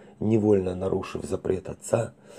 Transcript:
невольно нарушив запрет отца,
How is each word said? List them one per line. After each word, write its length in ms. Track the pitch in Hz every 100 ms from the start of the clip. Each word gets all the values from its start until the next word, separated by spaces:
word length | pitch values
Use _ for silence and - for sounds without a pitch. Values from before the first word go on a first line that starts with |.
| - -
невольно 520 | 104 113 104 101 92 92
нарушив 500 | 95 95 - - 76
запрет 420 | 92 87 92 80
отца, 460 | 80 - 117 113 - -